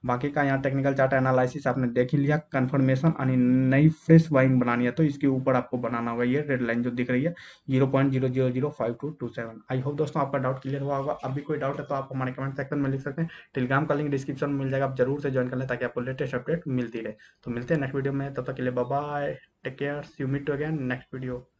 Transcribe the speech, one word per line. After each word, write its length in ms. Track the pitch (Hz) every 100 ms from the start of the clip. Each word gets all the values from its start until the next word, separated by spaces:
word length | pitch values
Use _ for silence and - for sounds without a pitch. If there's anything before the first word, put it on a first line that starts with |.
| 123
बाकी 240 | 123 143
का 140 | 147
यहाँ 180 | 143 135
टेक्निकल 320 | 135 135 135
चार्ट 200 | 135 131
एनालिसिस 540 | 131 131 131 123 143 135
आपने 200 | 131 127
देख 220 | 123 123
ही 60 | 143
लिया। 200 | 139 151
कन्फर्मेशन 720 | - - 127 139 131 131 160
यानी 280 | 156 131 127 123 127 131
नई 200 | 135 156
फ्रेश 420 | 156 - 165 165
बाइंग 300 | 139 131 127
बनानी 240 | 123 120 123
है, 60 |
तो 120 | 120
इसके 240 | 156 139 139
ऊपर 280 | 131 131 127
आपको 220 | 120 123
बनाना 340 | 120 120 117
होगा 120 | 117
ये 180 | 123 135
रेड 200 | 147 127
लाइन 220 | 120 117
जो 80 | 123
दिख 200 | 120 123
रही 120 | 127
है, 120 | 156 175 - - -
ज़ीरो 180 | 131 135
पॉइंट 240 | 135 135
ज़ीरो 180 | 131 131
ज़ीरो 400 | 127 131 127 147
फ़ाइव 260 | - 117 117
टू 80 | 143
टू 180 | 156 120
सेवन। 500 | 117 113 110 _ 131
I 60 |
hope 120 | 135 147
दोस्तों, 260 | 147 160
आपका 160 | 135 139
डाउट 240 | 127 135
क्लियर 200 | 135 139
हुआ 160 | 139 139
होगा। 160 | 135
अभी 280 | - 131 135
कोई 160 | - 147
डाउट 220 | 135 143
है 60 | 135
तो 100 | 139
आप 140 | 135
हमारे 200 | 131 127
कमेंट 260 | 127 135 135
सेक्शन 220 | 135 143
में 100 | 139
लिख 120 | 135
सकते 200 | 139 135
हैं, 80 | 165 - - -
Telegram 300 | 123 135 151
का 80 | 143
लिंक 160 | 151
डिस्क्रिप्शन 380 | 139 139 135 147
में 100 | 143
मिल 100 | 135
जाएगा, 160 | 135 135
आप 100 | 131
जरूर 260 | 127 143
से 100 | 139
ज्वाइन 180 | 131 127
कर 80 | 127
लें 100 | 131
ताकि 180 | 120 123
आपको 160 | 127
लेटेस्ट 340 | 123 131 135 127
अपडेट 260 | 120 170 160
मिलती 320 | 127 120 113
रहे। 140 | 110 107 - _
तो 80 | -
मिलते 220 | 117 123
हैं 80 | 160
नेक्स्ट 140 | 135 139
वीडियो 180 | 135
में, 200 | 139 139
तब 120 | 135 127
तक 100 | 135
के 60 |
लिए 100 | 127
बाय 140 | 123 123
बाय, 520 | 139 147 147 143 131 _ _
टेक 140 | 165 131
केयर, 240 | 139 147
see 240 | - - 135
you, 0 |
meet 220 | 139 139
you 120 | 143
again 180 | 151 160 127
next 340 | 123 - -
video। 300 | 127 123 127